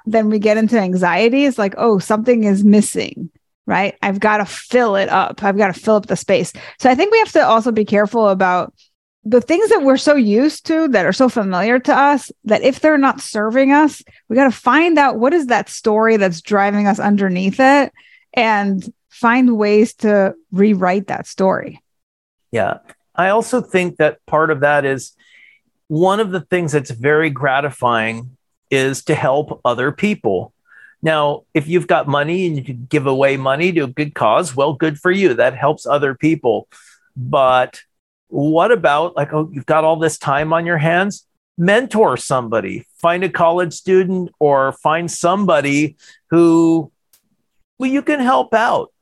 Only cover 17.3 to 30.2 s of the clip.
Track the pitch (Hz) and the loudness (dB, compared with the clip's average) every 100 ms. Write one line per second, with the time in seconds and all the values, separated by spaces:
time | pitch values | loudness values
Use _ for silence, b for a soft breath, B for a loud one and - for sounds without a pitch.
17.3 | 180 190 226 262 285 269 b b b b | -2 -2 2 4 4 0 b b b b
18.3 | 247 226 208 202 190 220 - _ - 233 | -2 0 0 0 -4 -8 -18 _ -4 0
19.3 | 247 247 220 208 208 226 - 214 202 190 | 2 2 2 2 2 2 0 0 2 0
20.3 | - - 185 214 190 185 196 190 - - | -2 -6 0 2 2 0 -2 -4 -10 -10
21.3 | - 190 - - - _ _ _ _ _ | -2 -2 -2 -6 -18 _ _ _ _ _
22.3 | _ - 113 98 - _ - _ - 190 | _ -8 -4 -2 -4 _ -20 _ -2 0
23.3 | 220 220 247 - 185 180 - 151 - - | 0 -2 -4 -2 -2 -2 0 -2 -2 -4
24.3 | 151 160 143 147 147 139 131 - _ b | -2 0 0 0 0 0 -4 -8 _ b
25.3 | b b b b _ - 156 185 202 208 | b b b b _ -6 -2 0 0 -2
26.3 | 180 - 180 160 147 131 113 139 151 160 | -6 -4 -4 -2 -4 -4 -6 0 0 0
27.3 | 127 139 135 143 - 120 113 110 113 127 | -2 -4 -2 -4 -4 -2 -2 -2 -6 -14
28.3 | _ _ _ - 135 135 135 - 151 147 | _ _ _ -4 -2 -2 -4 -4 -2 -2
29.3 | 135 - - 123 120 135 - 208 208 | -2 -4 -4 -4 -2 -4 -4 -4 -4